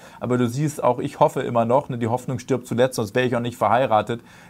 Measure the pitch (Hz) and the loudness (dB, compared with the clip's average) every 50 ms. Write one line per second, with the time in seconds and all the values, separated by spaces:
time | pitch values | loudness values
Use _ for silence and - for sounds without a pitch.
0 | - - - - - 120 123 123 123 117 120 139 151 147 - - - 123 120 - | -12 -20 -14 -8 -4 -2 0 2 2 0 0 -2 -2 -2 -2 0 0 0 0 0
1 | - - - - 147 156 - 139 123 110 120 117 117 117 120 139 143 - 131 117 | -2 -6 0 2 2 2 2 0 -4 -2 0 0 2 2 2 0 0 -2 -4 -4
2 | 117 110 120 123 - - 127 113 - - 135 120 - - 123 113 123 127 - - | -2 -2 -2 -4 -4 -6 -6 -6 -2 -2 -2 -2 -2 -2 0 2 2 2 2 -2
3 | 113 101 - 127 127 123 123 117 120 117 113 - 113 101 110 123 135 117 110 107 | -4 -2 0 0 0 2 0 -2 -2 -4 -4 -2 2 2 4 2 4 4 2 2
4 | 104 - 117 120 - - - - - - | 2 0 -4 -6 -8 -14 -20 -20 -20 -20